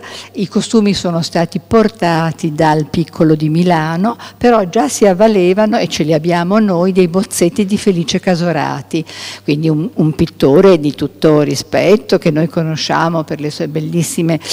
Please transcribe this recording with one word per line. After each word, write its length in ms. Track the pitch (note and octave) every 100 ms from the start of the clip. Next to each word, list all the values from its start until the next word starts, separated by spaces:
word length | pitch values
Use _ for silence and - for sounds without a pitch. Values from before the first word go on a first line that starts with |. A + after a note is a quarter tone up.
| - - -
i 160 | - F#3
costumi 460 | G#3 - A3+ G3+
sono 260 | F#3+ F#3 E3+
stati 400 | - F3 E3 F3
portati 880 | - A3+ G#3 - E3+ E3 E3 - D#3+
dal 320 | D3+ D#3 D#3 D3+
Piccolo 480 | F3 E3 - D#3+
di 160 | D3+ D#3
Milano, 640 | D#3+ F3+ E3 D#3 E3 G#3+ - - -
però 280 | A#3+ A3+ F3+
già 180 | A3 C#4
si 180 | - G#3
avvalevano, 720 | F3+ A3 G#3 F3+ F#3+ G#3+ A3+
e 100 | E3+
ce 160 | -
li 100 | D#3
abbiamo 440 | D#3 E3+ E3+ F3 G#3+
noi, 340 | G#3 E3+ F#3+
dei 160 | F#3 F3+
bozzetti 580 | F#3 - - E3+ F#3+ G3
di 100 | G#3
Felice 440 | G#3 F3 D#3 F#3
Casorati, 840 | - F3 F3 D#3 C3+ C#3 - E3 D#3 - - -
quindi 240 | - D3 D#3+
un, 180 | D3+ D#3+
un 220 | - D#3
pittore 640 | D3+ E3 - C#3+ D3+ G3 E3+
di 140 | D3
tutto 480 | B2 D3 - D#3+ D3+
rispetto 760 | C#3+ C#3 - C3+ D3 G#3+ - F#3
che 140 | F3
noi 180 | D3+ D#3+
conosciamo 760 | F3 D#3+ D3+ - D3 E3 E3+
per 160 | D3+ D#3
le 120 | D3+
sue 180 | - D#3
bellissime, 720 | D#3 D#3 E3+ - - E3 D#3 -